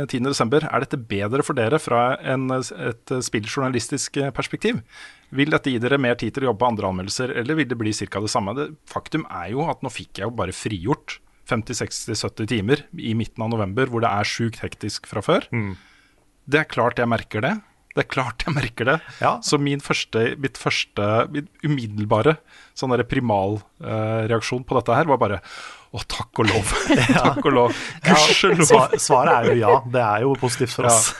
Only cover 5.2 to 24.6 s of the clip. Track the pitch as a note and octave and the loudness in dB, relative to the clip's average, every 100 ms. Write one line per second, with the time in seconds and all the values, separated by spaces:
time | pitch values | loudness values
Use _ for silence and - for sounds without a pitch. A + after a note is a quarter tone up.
5.2 | _ C3+ C#3+ D#3 C#3 A#2+ B2 C#3 B2 B2 | _ 0 2 2 0 -2 2 2 2 0
6.2 | A2 C#3 C3 G#2 B2 G#2 G2 F#2 F#2 - | -2 -2 -2 2 0 2 -2 -4 -6 -6
7.2 | B2+ A#2+ A#2+ D#3+ B2+ A#2+ G#2+ G#2+ G2+ F#2+ | -4 -4 -2 -2 -2 -2 -2 -4 -6 -4
8.2 | G#2+ A#2+ G2 C3 D3+ D#3 - - - D#3+ | -2 -2 -2 -4 -8 -10 -10 -10 -6 -6
9.2 | - F#3+ F2 C3 E3 B2+ C3+ - - - | -6 -10 -6 -4 -4 -4 -8 -10 -12 -8
10.2 | G#2+ A#2 E2+ - A#2+ G2 F#2+ D3+ - - | -8 -4 -6 -6 -6 -4 -2 -2 -4 -16
11.2 | _ _ - A#2 A2+ A#2+ G#2+ - - A2 | _ _ -4 -4 -4 -6 -6 -8 -8 -6
12.2 | G#2+ - A2 A#2 G2 D3+ - - A#2 A2+ | -6 -6 -4 -2 0 0 -2 -10 -4 -2
13.2 | G#2+ - A2 A2+ F#2+ G#2+ C3 A#2 A2+ G2+ | -4 -6 -4 -2 -2 -2 -2 0 0 0
14.2 | G#2 - A#2 - G2+ - G#2+ - - G#2+ | -2 -2 -4 -4 -12 -8 -8 -8 -8 -6
15.2 | - F#3+ - A#2 G2+ F2+ - _ _ _ | 0 0 0 -4 -4 -8 -16 _ _ _
16.2 | _ _ - D3 D3+ C3 A#2 - A#2+ A2+ | _ _ 0 0 0 0 0 2 0 0
17.2 | - G#2+ C3+ G#3+ - _ _ C3+ - C#3 | -2 -4 -2 -4 -8 _ _ -4 -2 -2
18.2 | B2 - - C#3+ A#2 - A#2 D#3+ - - | -4 -6 -4 -2 -4 -2 0 0 -2 -2
19.2 | B2+ A3+ - C#3+ C#3+ C#3+ - D3+ - A2+ | -2 0 0 0 0 -2 -2 -4 -2 0
20.2 | A#2+ C#3 C3+ - D3 - - - G#2 A2 | 0 0 -6 -4 -4 -2 -4 -2 0 2
21.2 | - D3 - _ D3+ C#3 A2 G#2 G#2+ G#2+ | 0 -4 -8 _ -2 -2 -2 -6 0 4
22.2 | C#3+ D#3 _ - - - C3 A#2+ B2+ C3+ | 4 2 _ -20 -20 -6 0 0 0 0
23.2 | A#2+ G2+ G2 G#2 - _ - A2 A2 A2+ | 2 0 0 -4 -8 _ -6 -4 -2 -2
24.2 | A2 A2+ - B2+ | 0 0 0 -6